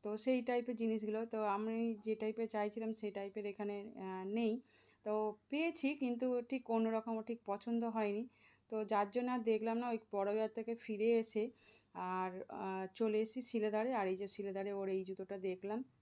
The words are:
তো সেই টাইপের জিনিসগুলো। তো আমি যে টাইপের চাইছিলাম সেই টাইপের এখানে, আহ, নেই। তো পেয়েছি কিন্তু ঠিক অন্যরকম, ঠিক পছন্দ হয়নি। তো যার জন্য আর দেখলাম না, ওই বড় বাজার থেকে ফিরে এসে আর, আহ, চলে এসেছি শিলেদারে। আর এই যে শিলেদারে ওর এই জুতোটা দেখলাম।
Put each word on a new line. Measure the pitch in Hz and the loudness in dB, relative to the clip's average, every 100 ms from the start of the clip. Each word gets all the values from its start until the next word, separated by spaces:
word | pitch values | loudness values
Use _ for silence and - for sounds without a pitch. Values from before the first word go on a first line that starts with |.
তো | 214 214 | -4 -2
সেই | 254 254 | 2 2
টাইপের | 240 247 240 226 | 4 0 0 0
জিনিসগুলো। | 226 220 214 214 233 | 0 0 0 -2 -2
তো | 220 | -2
আমি | 214 202 220 226 233 220 214 | 0 0 0 0 0 -2 -2
যে | 214 | -2
টাইপের | 220 220 226 | -2 -2 -2
চাইছিলাম | 214 208 208 220 | 0 -2 -2 -4
সেই | 220 214 | -4 -6
টাইপের | 196 196 190 202 | -6 -6 -6 -8
এখানে, | 196 208 202 202 - | -4 -4 -4 -8 -10
আহ, | 190 190 190 | -8 -6 -2
নেই। | 214 226 233 - - - _ | 2 2 2 -4 -20 -20 _
তো | - 214 214 214 _ | -2 0 0 -4 _
পেয়েছি | 285 330 320 269 294 | 0 0 2 0 2
কিন্তু | 254 240 254 247 | 0 0 2 0
ঠিক | 240 262 254 | -2 -6 0
অন্যরকম, | 226 226 220 226 226 | 2 4 2 0 -4
ঠিক | 220 233 - | -4 -6 -2
পছন্দ | 202 240 233 | -4 0 0
হয়নি। | 233 220 208 202 247 _ - - _ | 0 0 0 0 -4 _ -20 -20 _
তো | 220 208 | -4 2
যার | 208 202 | 2 2
জন্য | 247 247 | 0 0
আর | 254 | 0
দেখলাম | 220 220 220 233 | 2 2 4 2
না, | 247 | 2
ওই | 226 - | -2 -2
বড় | 202 196 | 0 2
বাজার | 214 220 | 2 0
থেকে | 220 226 233 | -2 -4 -6
ফিরে | - 214 220 | -4 2 6
এসে | 233 226 220 233 - - - _ | 6 4 0 0 -4 -20 -20 _
আর, | 180 185 185 185 185 - | -6 -2 0 0 -2 -8
আহ, | - 190 190 190 - | -6 -4 -2 -4 0
চলে | 226 214 | 2 4
এসেছি | 220 254 | 2 0
শিলেদারে। | 247 233 214 214 233 | -2 0 2 2 2
আর | 247 190 | 2 2
এই | 185 | 0
যে | 196 | -4
শিলেদারে | - 196 190 196 | -4 -4 -2 -2
ওর | 196 196 | -2 0
এই | 190 | 0
জুতোটা | 185 190 190 202 | -2 -6 -6 -4
দেখলাম। | 185 185 202 220 262 _ | -4 -4 -4 -4 -4 _